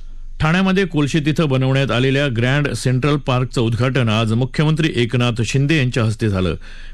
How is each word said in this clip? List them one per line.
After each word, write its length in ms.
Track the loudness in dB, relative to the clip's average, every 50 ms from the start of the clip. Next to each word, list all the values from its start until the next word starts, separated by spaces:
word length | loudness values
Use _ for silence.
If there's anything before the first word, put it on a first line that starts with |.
| -12 -12 -12 -12 -12 -10 -6 -2
ठाण्यामध्ये 440 | 0 0 2 2 2 2 2 0 0
कोलशेत 380 | 0 0 0 0 2 0 0 0
इथं 220 | 0 0 2 2 2
बनवण्यात 420 | 2 2 2 2 2 2 0 0
आलेल्या 380 | 0 0 2 2 2 2 0 0
ग्रँड 440 | 0 0 0 0 2 0 0 -2 -4
सेंट्रल 440 | -2 -2 0 0 2 2 2 0
पार्कचं 440 | 0 0 0 0 0 0 -2 -2 0
उद्घाटन 480 | 0 0 0 0 0 0 2 2 2 2
आज 240 | 2 2 2 0 0
मुख्यमंत्री 600 | 0 -2 -2 0 0 2 2 2 2 0 0 0
एकनाथ 460 | 0 -2 0 0 0 0 0 0 -2 -2
शिंदे 340 | 0 0 0 2 2 2 2
यांच्या 260 | 2 0 0 0 0
हस्ते 240 | 0 0 0 0 0
झालं. 260 | 0 0 0 0 -2 -4 -8 -14 -16 -14 -14 -12